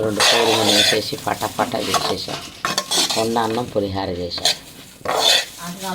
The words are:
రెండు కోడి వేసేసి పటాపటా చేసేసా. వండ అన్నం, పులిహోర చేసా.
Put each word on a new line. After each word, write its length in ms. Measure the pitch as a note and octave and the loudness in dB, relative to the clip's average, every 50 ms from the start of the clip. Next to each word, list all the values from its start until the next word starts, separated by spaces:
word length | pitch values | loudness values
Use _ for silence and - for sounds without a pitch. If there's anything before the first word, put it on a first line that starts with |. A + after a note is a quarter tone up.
| G#2+ | 0
రెండు 140 | A2 G#2 G2 | 0 2 2
కోడి 320 | - - A2+ A#2 A#2 A2+ A2 A2+ A2 G#2 | 4 4 4 6 4 4 4 4 4 4
వేసేసి 440 | G#2 G#2 G#2 - A2+ A2 G#2 - - - - | 4 4 4 4 4 2 0 -2 -6 -4 -2
పటాపటా 540 | - G#2 - A#2 G#2+ - - G#2+ - - - | -2 -2 -2 -2 -2 0 0 0 0 0 -2
చేసేసా. 560 | G#2+ F#2+ F#2 - - - G2+ F2+ - - - - - - - - - - - - - - - - - - - A2+ | -2 0 0 0 0 0 -2 -4 -4 -6 -8 -8 -10 -12 -10 -8 -6 -4 -4 -4 -4 -2 0 0 0 0 0 0
వండ 200 | A2 A2+ A2+ A#2 | 0 2 2 2
అన్నం, 280 | A2+ A2 A2 A#2 B2 | 2 2 0 -2 -2
పులిహోర 440 | - - G#2+ G2+ G2 F#2+ G2 G2 F#2+ | 0 0 0 0 0 0 -2 -2 -2
చేసా. 380 | F2+ E2+ F2+ F2 - - - - - - - - - - - - - - - - - - - - - - - - - - F3 F3 F3+ F#3+ F#3+ F#3+ F#3 | -2 -4 -4 -4 -4 0 0 0 0 0 -4 -12 -18 -18 -20 -20 -20 -10 -6 -2 0 2 4 4 4 2 2 -2 -8 -12 -12 -12 -10 -8 -6 -6 -4